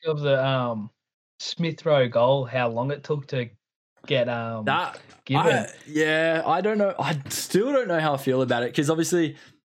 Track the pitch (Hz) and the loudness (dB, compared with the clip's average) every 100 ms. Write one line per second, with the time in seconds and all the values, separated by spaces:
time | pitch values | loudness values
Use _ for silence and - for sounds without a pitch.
0 | 160 151 143 135 135 131 120 110 107 - | -6 -2 0 2 2 0 -2 -6 -8 -16
1 | _ _ _ _ - - 165 156 165 143 | _ _ _ _ -12 -6 -6 -4 2 4
2 | 123 117 123 139 123 127 120 117 135 143 | 4 4 4 4 0 -2 0 0 -2 -4
3 | - 151 - 135 113 - _ _ _ _ | -4 -6 -4 -6 -6 -10 _ _ _ _
4 | - 131 120 117 113 113 110 156 - - | -4 0 0 -2 -6 -4 -2 -2 -2 -8
5 | - - - 139 170 139 104 - - 151 | -20 -20 -2 2 4 2 -2 -10 -6 0
6 | 156 156 165 160 - 170 202 220 202 - | 2 2 2 0 0 0 0 2 0 0
7 | 139 151 - - - 180 247 277 214 170 | -2 -4 -6 -10 -2 0 2 0 0 0
8 | 156 139 135 127 127 120 123 - 147 160 | 0 0 0 0 2 0 0 0 0 0
9 | 160 175 156 139 - _ | 2 0 0 -4 -18 _